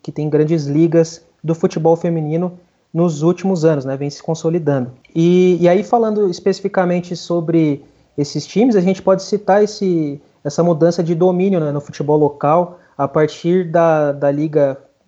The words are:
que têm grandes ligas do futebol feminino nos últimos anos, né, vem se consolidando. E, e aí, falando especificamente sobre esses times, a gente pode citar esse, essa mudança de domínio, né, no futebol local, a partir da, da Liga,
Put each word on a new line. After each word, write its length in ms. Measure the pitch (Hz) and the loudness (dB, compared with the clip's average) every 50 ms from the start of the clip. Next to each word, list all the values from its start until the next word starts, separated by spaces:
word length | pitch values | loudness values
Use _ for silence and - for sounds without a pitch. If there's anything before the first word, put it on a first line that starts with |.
| - | -16
que 100 | - - | -12 -8
têm 160 | - 151 151 | -6 -4 0
grandes 380 | 147 151 151 151 170 160 143 | 0 0 2 2 0 -2 -2
ligas 600 | 143 143 156 170 165 160 165 165 165 - - _ _ _ _ - | -2 0 2 2 2 4 2 2 0 -2 -12 _ _ _ _ -6
do 120 | 156 165 | -6 -4
futebol 420 | 165 - 180 - 175 156 165 170 | -2 -2 -2 -2 0 2 2 2
feminino 640 | 165 - 175 170 160 151 151 156 165 180 180 180 - _ _ _ _ _ _ - | 2 0 -2 -2 -2 -4 -2 -2 -4 -4 -4 -8 -12 _ _ _ _ _ _ -2
nos 300 | 160 170 175 156 143 156 | 0 0 0 0 0 0
últimos 420 | 170 180 175 - 190 190 165 156 | 0 0 0 -2 -2 0 2 2
anos, 220 | 165 156 143 131 | 2 2 0 -2
né, 100 | 135 135 | -6 -6
vem 140 | 135 143 143 | -6 -6 -8
se 120 | 143 - - | -10 -8 -8
consolidando. 720 | - 165 160 - 165 165 175 156 143 143 135 123 127 - - _ _ - | -8 -6 -4 -2 -2 -2 -2 0 0 0 -2 -2 -6 -10 -16 _ _ -2
E, 420 | 165 165 175 180 180 180 180 180 165 | 0 2 4 4 4 4 4 4 4
e 80 | 175 | 4
aí, 160 | 175 180 202 214 | 4 4 2 0
falando 460 | - - 240 226 220 214 208 208 185 | 0 0 0 0 0 0 0 0 -2
especificamente 880 | 180 - - 202 185 - - 196 202 196 180 175 175 180 175 175 180 | -2 -2 -2 -2 -2 -2 -4 -4 -2 0 0 0 0 -2 -4 -6 -8
sobre 680 | 165 - - 175 170 165 160 160 165 160 151 139 139 - - _ _ _ _ _ | -10 -6 -4 -4 -4 -2 0 0 2 2 2 0 -4 -8 -14 _ _ _ _ _
esses 280 | - 147 143 - 151 - | -6 -6 -4 -6 -8 -8
times, 300 | - - 185 240 262 220 | -4 0 0 2 2 4
a 60 | 190 | 2
gente 200 | 175 185 190 185 | 2 0 0 0
pode 220 | - 190 190 185 190 | 0 0 0 0 0
citar 400 | - 208 196 208 190 190 208 208 | -4 -6 -4 0 2 2 2 2
esse, 580 | 202 - - 202 185 175 165 156 143 143 147 _ _ _ _ - | 0 -2 -2 -2 -2 0 0 -2 -4 -6 -10 _ _ _ _ -10
essa 180 | - - - 170 | -6 -2 0 0
mudança 400 | 175 170 147 165 170 175 - 175 | 2 2 2 2 2 2 0 -2
de 120 | 160 175 | -2 0
domínio, 460 | 160 185 185 185 175 185 196 190 170 | 2 2 2 2 2 0 0 0 0
né, 100 | 156 147 143 | -2 -2 -4
no 80 | 147 | -6
futebol 380 | - - 151 - 151 143 151 151 | -8 -10 -10 -6 -2 0 2 2
local, 600 | 151 143 143 - - 143 156 175 175 170 - - _ _ _ | 2 2 0 0 0 2 2 2 2 -2 -6 -16 _ _ _
a 100 | - 139 | -6 -4
partir 640 | 139 - 165 156 151 - - - 170 180 185 180 165 | -2 0 0 0 0 -2 -4 -2 0 0 0 0 0
da, 420 | 160 170 170 165 160 156 147 143 143 | 0 2 2 4 2 2 0 0 -2
da 180 | 143 143 143 | -2 0 0
Liga, 480 | 143 147 151 156 147 156 143 135 135 - - _ _ _ _ | 0 0 -2 -2 0 0 0 0 0 -4 -12 _ _ _ _